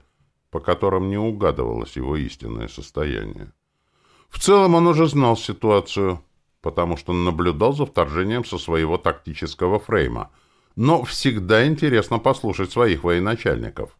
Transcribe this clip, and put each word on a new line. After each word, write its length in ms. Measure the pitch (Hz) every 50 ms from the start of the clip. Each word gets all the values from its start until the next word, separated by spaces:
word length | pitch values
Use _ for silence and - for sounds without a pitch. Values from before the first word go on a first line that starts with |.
| _ _ _ _ _ _ _ _ _ _
по 120 | - 80
которым 480 | 78 - 87 - 98 98 95 92 95 95
не 80 | 101
угадывалось 800 | 104 107 117 107 104 98 82 71 67 62 58 57 57 55 - -
его 180 | - 62 65 76
истинное 540 | 78 69 60 - - 60 55 55 55 57 55
состояние. 840 | - - 53 - - - 76 76 62 52 52 50 50 50 50 50 - _ _ _ _ _ _ _ _ _ _ _ _ _ _ _
В 100 | - -
целом 360 | - 202 202 202 196 180 170
он 120 | 165 170
уже 200 | 175 160 156 165
знал 280 | 151 147 143 135 117 113
ситуацию, 880 | 107 - - 101 - - 110 104 101 98 - - 104 98 92 90 82 - _ _ _ _ _ _ _
потому 340 | - 82 82 90 87 85 85
что 160 | 78 - -
наблюдал 640 | 90 87 90 90 82 80 87 90 82 73 107 123 139
за 120 | 147 139
вторжением 600 | - - - 85 71 73 85 95 101 113 123 120
со 120 | - 101
своего 400 | 85 - - 82 82 80 78 87
тактического 800 | 90 - 85 82 - - 85 71 - 85 73 - - 90 90 101
фрейма. 540 | 104 - - 113 95 71 62 58 57 50 - _ _ _ _ _ _ _ _ _
Но 280 | - 113 143 165 147 120
всегда 640 | - - - - 139 113 104 95 90 110 110 127
интересно 500 | 151 160 147 151 147 123 110 101 - 117
послушать 540 | 113 - 135 131 - - 110 90 - 95 87
своих 320 | - 120 120 110 85 69 82
военачальников. 920 | 87 87 87 92 104 117 117 - - 69 58 57 104 - - 104 - _